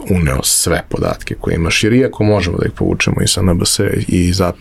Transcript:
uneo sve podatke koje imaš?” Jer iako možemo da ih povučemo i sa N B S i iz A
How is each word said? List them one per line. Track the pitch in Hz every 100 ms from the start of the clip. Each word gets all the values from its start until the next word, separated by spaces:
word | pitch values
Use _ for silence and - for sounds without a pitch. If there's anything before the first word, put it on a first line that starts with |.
| -
uneo | 92 73 67
sve | - - 90 - -
podatke | - 50 - - -
koje | - 80
imaš?” | 82 -
Jer | 107
iako | 123 - -
možemo | 104 104 90 95
da | -
ih | -
povučemo | 92 87 - -
i | -
sa | 98
N | 92 87
B | -
S | - 101 - -
i | 92 87
iz | 92
A | 90 -